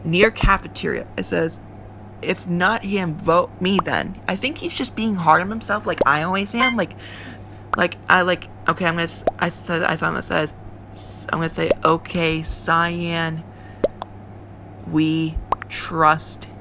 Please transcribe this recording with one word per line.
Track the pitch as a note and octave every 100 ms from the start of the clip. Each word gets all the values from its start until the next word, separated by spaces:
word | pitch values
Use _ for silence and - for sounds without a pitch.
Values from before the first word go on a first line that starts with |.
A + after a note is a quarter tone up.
Near | - E3+ G#3+
cafeteria. | - - G3 - - E3 B2 - -
It | F#3+
says, | F3 E3 - - - - - - -
"If | - F#3 F#3
not, | F3 F#3 A3+
he | F#3+ G3+
invoke | F3+ D#3 - E3+ - -
me | F#3 G3
then." | E3 G#2+ - F#3+ -
I | F#3+
think | B3+ E4
he's | E4+
just | - B3+ -
being | A3
hard | G3 E3 D#3+
on | F#3
himself | A3+ - G#3 G#3+
like | E3 -
I | D3
always | E3 F#3+ G3+ A#3
am. | B3 A#3+
Like, | F3 - - - - - - - - -
like, | F3 - -
I, | F3+
like, | F3 F3 - - -
okay, | E3+ F3+
I'm | E3+
gonna |
s-, | E3+ - - -
I | F3
said, | - - E3+
I | -
saw | E3 E3
him | E3+
that |
says, | - E3+ D#3 - - - -
s-, | - - - -
I'm | -
gonna | E3
say, | - E3 - E3
"Okay, | D#3+ - F3+ E3 D#3+
Cyan, | D#3+ - - E3 E3+ E3+ E3+ E3+ E3 D#3+ E3+ - - - - - - - - - - - - - -
we | D#3+ D#3 D#3+ D#3+ D#3+ - - -
trust | - - E3 D#3 D#3 - - - -